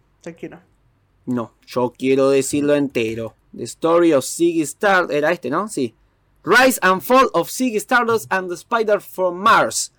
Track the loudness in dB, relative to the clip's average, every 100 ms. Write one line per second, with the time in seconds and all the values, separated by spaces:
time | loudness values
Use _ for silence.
0 | _ _ -20 -16 -16 -18 _ _ _ _
1 | _ _ -8 -6 -6 _ _ -4 -4 -2
2 | 0 2 2 2 0 -2 0 0 0 -2
3 | -4 -6 -12 -14 _ -14 -14 -6 0 4
4 | 4 4 0 0 0 0 -4 -2 0 2
5 | 0 0 0 -2 -4 -4 -4 -4 -6 -8
6 | _ _ _ _ 2 4 4 2 0 0
7 | 2 2 4 0 -4 -4 -4 -4 -2 0
8 | 0 -2 -2 -4 -4 -10 -6 -2 0 0
9 | -2 -4 -4 0 2 4 2 -2 -8